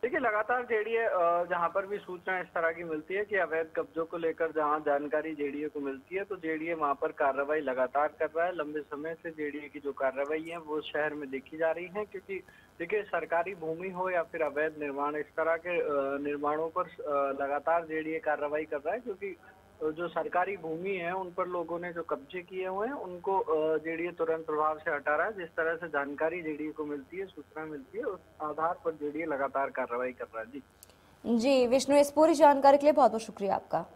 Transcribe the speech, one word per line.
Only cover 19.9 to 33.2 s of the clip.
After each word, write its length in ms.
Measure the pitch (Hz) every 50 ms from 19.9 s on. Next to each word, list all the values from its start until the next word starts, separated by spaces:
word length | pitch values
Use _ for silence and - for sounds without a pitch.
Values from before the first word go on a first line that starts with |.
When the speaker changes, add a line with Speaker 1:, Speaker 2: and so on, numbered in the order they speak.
| 160 156 175 170
Speaker 1:
सरकारी 500 | 170 175 156 151 151 175 180 185 202 190
भूमि 320 | 165 160 160 165 180 196
है, 220 | 202 185 170 170
उन 200 | 180 190 190 180
पर 160 | 170 190 185 175
लोगों 320 | 180 180 170 165 170 170
ने 140 | 175 175 170
जो 100 | 170 160
कब्जे 380 | - 156 135 135 - - 180
किए 260 | 175 175 190 185 185 185
हुए 200 | 185 196 208 240
हैं, 60 | 285
उनको, 460 | 294 - 180 180 175 175 196 190 190
अ, 380 | 160 - 156 156 156 156 160 156
जेडीए 340 | 156 165 165 160 170 175
तुरंत 340 | 175 - 165 160 160 160 160
प्रभाव 340 | 160 151 151 151 156 156 151
से 120 | - 170
हटा 240 | 156 143 139 151 147
रहा 120 | 151 165 202
है। 60 | -
जिस 140 | 190 175 165
तरह 280 | - - 160 160 170
से 120 | 165 170 165
जानकारी 540 | 147 143 139 139 143 135 156 160 165 180
जेडीए 300 | 170 156 156 143 151 156
को 140 | 147 - 151
मिलती 320 | 147 147 143 135 - 165 180
है, 80 | 196
सूचना 400 | 185 - - 143 - - 156 160
मिलती 320 | 156 156 143 131 127 - 202
है, 60 | 254
उस 160 | 269 196 180 - - - -
आधार 380 | 156 151 151 147 160 165 185 - -
पर 60 | 165
जेडीए 340 | 160 151 147 147 139 151 170
लगातार 440 | 160 147 131 139 135 131 135 139 135
कार्रवाई 420 | 131 - 127 120 120 120 127 127
कर 140 | 127 - 120
रहा 140 | 110 - 113
है। 120 | 113 113
जी। 120 | 131 143 127 - - - - - - - - - - - -
Speaker 2:
जी 420 | 214 233 233 220 269 277 262 247 240
विष्णु, 300 | 233 269 254 262 285 285
इस 140 | 285 285
पूरी 220 | - 294 311 320 339
जानकारी 440 | 277 311 285 285 277 269 277 277 285
के 60 | 285
लिए 100 | 294 302
बहुत 180 | 285 277 220
बहुत 100 | 214 226